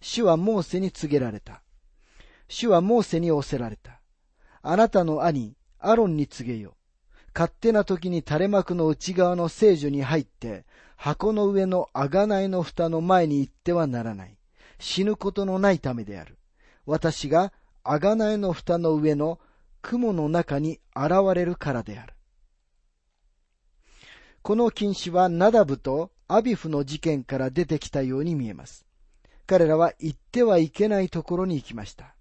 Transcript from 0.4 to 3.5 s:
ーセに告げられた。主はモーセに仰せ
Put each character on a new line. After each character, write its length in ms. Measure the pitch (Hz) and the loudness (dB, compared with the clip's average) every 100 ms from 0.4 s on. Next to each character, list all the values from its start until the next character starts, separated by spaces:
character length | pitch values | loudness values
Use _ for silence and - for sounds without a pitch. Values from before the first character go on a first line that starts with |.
| 196 214 | 2 -2
ー 20 | |
セ 140 | 165 180 | -2 -4
に 140 | 190 | -4
告 260 | - 147 143 | -6 0 0
げ 60 | |
ら 80 | 123 | 0
れ 80 | 104 | -8
た。 220 | - - _ _ _ _ _ - - _ - | -14 -20 _ _ _ _ _ -20 -20 _ -16
主 140 | - 233 | -4 4
は 140 | 180 | 4
モ 200 | 185 240 | 4 2
ー 40 | 202 | 2
セ 120 | 165 | 0
に 120 | 170 | 0
仰 120 | 151 | 0
せ 140 | 135 | -2